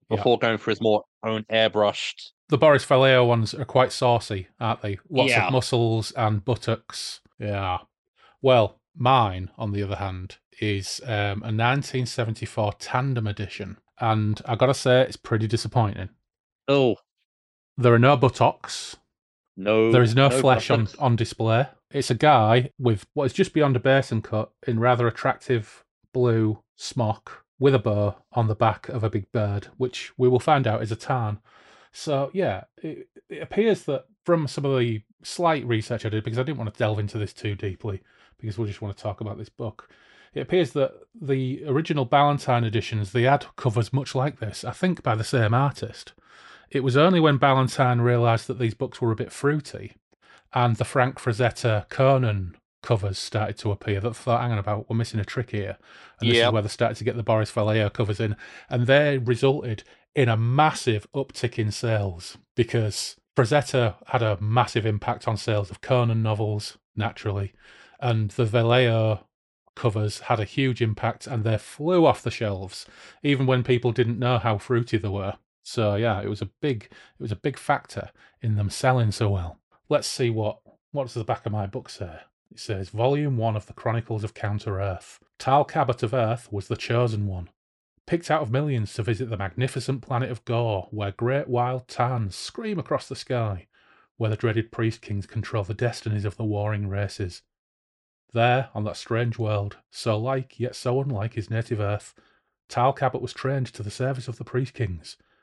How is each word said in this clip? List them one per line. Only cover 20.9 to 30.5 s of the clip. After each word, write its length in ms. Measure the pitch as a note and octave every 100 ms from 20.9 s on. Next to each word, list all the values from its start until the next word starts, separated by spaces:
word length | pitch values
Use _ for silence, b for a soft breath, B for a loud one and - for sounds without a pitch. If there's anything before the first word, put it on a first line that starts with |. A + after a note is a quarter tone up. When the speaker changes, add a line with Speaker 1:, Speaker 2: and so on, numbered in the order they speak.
| -
Speaker 1:
on 180 | C3+ A#2
display. 500 | A2+ - A2+ A2+ C#3 - _
It's 200 | C#3+ -
a 40 |
guy 560 | A#2 D3+ C3 A2 A#2+ B2+ -
with 280 | B2 G2+ -
what 100 | D3
is 80 | C3+
just 200 | - F#3
beyond 220 | D#3+ C#3+ B2
a 40 |
basin 420 | C3+ C3+ A#2+ A2
cut 280 | - A2 G#2+ _ -
in 120 | A2+
rather 260 | A#2+ A#2+ A#2+
attractive 800 | - C3+ - - A#2+ G#2 - _ _ _
blue 500 | B2+ B2 A2+ A2 G#2+ _ -
smock 680 | - - A2 - - - _ -
with 160 | C3+
a 40 | C3
bow 380 | A2 G#2 G2+ - _
on 160 | - A2
the 60 |
back 340 | G#2 A2+ G#2 -
of 160 | C3+
a 60 | G#2+
big 200 | G#2 G2
bird, 360 | A#2 G#2 G2+ - -
which 360 | B2+ - - -
we 120 | B2+
will 120 | B2+
find 260 | -